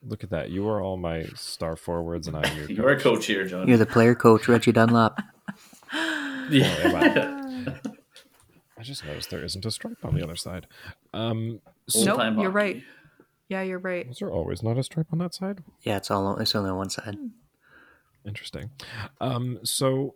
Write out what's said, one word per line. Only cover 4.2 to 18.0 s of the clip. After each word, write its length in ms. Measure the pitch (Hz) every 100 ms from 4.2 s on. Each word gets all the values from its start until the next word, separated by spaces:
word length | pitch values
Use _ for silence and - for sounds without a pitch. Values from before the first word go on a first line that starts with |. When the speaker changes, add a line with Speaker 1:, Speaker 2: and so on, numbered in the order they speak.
| 117 110 -
Speaker 3:
Reggie 240 | 120 113
Dunlop. 480 | 113 113 117 113 - -
Speaker 2:
<laughs> 60 | _ - - - - _ 294 330 311 285 269 262
Yeah. 240 | 143 - 85
Speaker 1:
Oh, 40 | -
am 80 | -
I? 800 | 330 - 107 - 269 254 247 135 - - _ - _ _ _ _ _ -
I 20 |
just 240 | 120 139 78
noticed 240 | 78 -
there 140 | 92
isn't 200 | 80 98 110
a 20 |
stripe 300 | - 226 226
on 120 | - -
the 80 |
other 120 | 85 85
side. 300 | - 90 - - - - _
Um, 480 | - 113 113 113 113 _ _ -
Speaker 2:
Old 120 | 220 196
Speaker 4:
Nope, 100 | 226
Speaker 2:
time 160 | 226 214
Speaker 4:
you're 60 | 190
Speaker 2:
hockey. 100 | 196
Speaker 4:
right. 280 | 208 180 - - _ _ _ _ _
Yeah, 120 | 190
you're 160 | 190 185
right. 320 | 185 180 127
Speaker 1:
is 80 | 123
there 140 | 202
always 320 | 90 85 92
not 120 | 110 117
a 40 |
stripe 220 | 131 - 160
on 80 | 160
that 160 | 180 -
side? 280 | 190 196 - _
Speaker 3:
Yeah, 140 | - 104
it's 120 | -
all, 260 | 101 - 101
it's 180 | 107 110
only 160 | 98
on 60 | 92
one 120 | 95
side. 280 | - - 104
Speaker 4:
Hmm. 80 | 269 - _ _ _ _ _ _